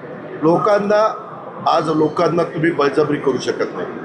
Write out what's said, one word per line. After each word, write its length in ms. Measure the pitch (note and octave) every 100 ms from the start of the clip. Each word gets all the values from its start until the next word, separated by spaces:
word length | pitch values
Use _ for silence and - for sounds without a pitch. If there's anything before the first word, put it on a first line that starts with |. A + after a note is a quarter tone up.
| - - - -
लोकांना, 720 | D3+ E3+ G#3+ G3+ G3+ G#3 A3 - - - - - -
आज 220 | D#3 D#3+
लोकांना 540 | D#3 D#3 - E3 E3+
तुम्ही 280 | G#3+ - E3
बळजबरी 460 | D3+ C#3+ D3+ D3 C#3+
करू 220 | C#3 B2
शकत 380 | - - - -
नाही. 100 | - -